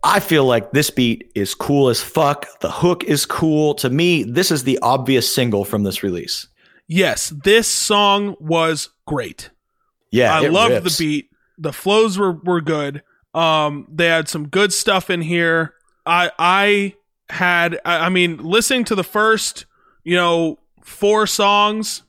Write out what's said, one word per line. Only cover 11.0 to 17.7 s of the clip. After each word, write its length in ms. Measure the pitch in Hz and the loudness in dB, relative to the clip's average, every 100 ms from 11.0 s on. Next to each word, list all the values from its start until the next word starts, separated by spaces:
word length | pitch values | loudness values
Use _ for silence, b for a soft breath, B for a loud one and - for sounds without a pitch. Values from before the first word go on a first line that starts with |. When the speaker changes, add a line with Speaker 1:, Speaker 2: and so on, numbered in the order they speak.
Speaker 2:
beat. 260 | 156 151 - _ _ _ | -2 -4 -8 _ _ _
The 140 | 156 | -10
flows 460 | - 185 214 220 190 | -6 0 2 2 0
were, 140 | 196 | -2
were 280 | 165 170 175 | -2 -2 -2
good. 420 | 156 151 143 143 _ _ _ | 0 -4 -4 -8 _ _ _
Um, 520 | 160 165 156 151 147 - | -2 0 2 0 -4 -10
they 160 | 156 170 | -2 2
had 220 | 165 156 | 2 -2
some 200 | 160 147 | -6 -4
good 240 | 180 208 | 0 0
stuff 380 | - - 190 - | 0 0 0 0
in 100 | 175 | -4
here. 520 | 160 170 170 165 160 _ _ _ - | -2 0 0 0 -2 _ _ _ -2
I, 240 | 170 175 - | 0 0 0
I 560 | 175 190 202 208 196 - _ _ _ | 2 2 2 2 -2 -8 _ _ _
had, 480 | - 180 175 170 | -2 0 2 0